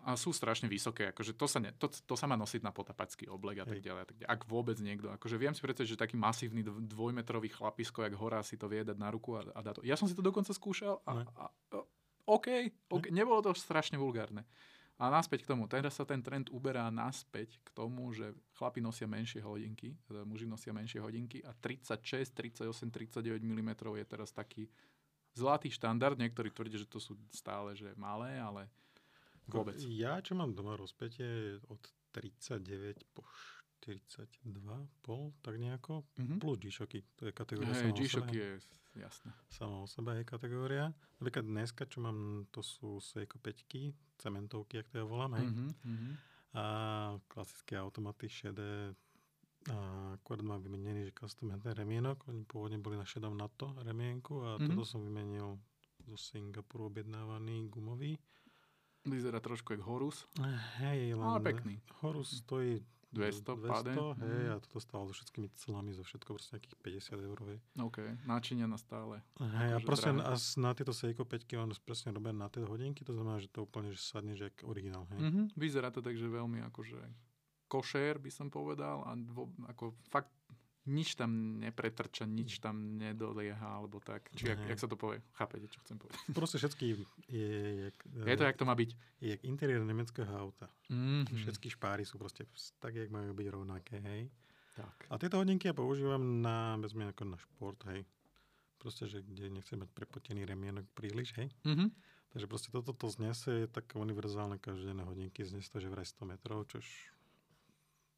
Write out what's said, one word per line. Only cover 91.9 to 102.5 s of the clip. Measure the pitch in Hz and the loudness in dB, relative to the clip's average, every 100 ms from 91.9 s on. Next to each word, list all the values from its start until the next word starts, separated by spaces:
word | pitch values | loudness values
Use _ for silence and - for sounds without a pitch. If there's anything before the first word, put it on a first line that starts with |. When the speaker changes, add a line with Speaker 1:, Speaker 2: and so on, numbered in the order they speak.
| 101 98 | 0 -2
Speaker 2:
sú | 98 | -6
proste | 98 - 110 - - - | -10 -10 -12 -12 -14 -8
tak, | 117 113 | -6 -4
jak | 107 | -2
majú | 107 101 98 | -2 -2 -2
byť | 101 | -2
rovnaké, | 98 95 95 - 104 | -4 -4 -6 -6 -6
hej. | 101 104 127 - - - - | -4 -4 -6 -10 -20 -20 -16
Speaker 1:
Tak. | - 104 - - | -12 -12 -12 -6
Speaker 2:
A | - | -2
tieto | 180 190 | 2 6
hodinky | 190 190 185 | 6 6 6
ja | 147 | 4
používam | 127 139 139 135 127 120 | 4 4 4 4 6 6
na, | 117 113 113 110 | 6 4 2 2
bez | 107 110 | 0 -2
mňa | 104 | -4
ako | - 101 | -4 -4
na | 87 | -6
šport, | - - 101 98 101 | -10 -8 -6 -6 -6
hej. | 95 95 _ _ _ _ _ _ - | -6 -6 _ _ _ _ _ _ -14
Proste, | 117 - 107 | -10 -6 -6
že | 101 | -6
kde | 98 98 98 | -8 -8 -6
nechcem | 98 - 104 | -8 -6 -8
mať | 95 | -8
prepotený | - - - - 101 98 | -8 -10 -10 -6 -4 -4
remienok | 95 98 101 98 | -4 -4 -6 -8
príliš, | - 104 110 123 113 | -6 -4 -2 -2 -2
hej. | 131 - 151 | -4 -2 2
Speaker 1:
Mhm. | 151 208 - - - _ | 6 4 2 -10 -20 _
Speaker 2:
Takže | 123 | -6
proste | 104 | -4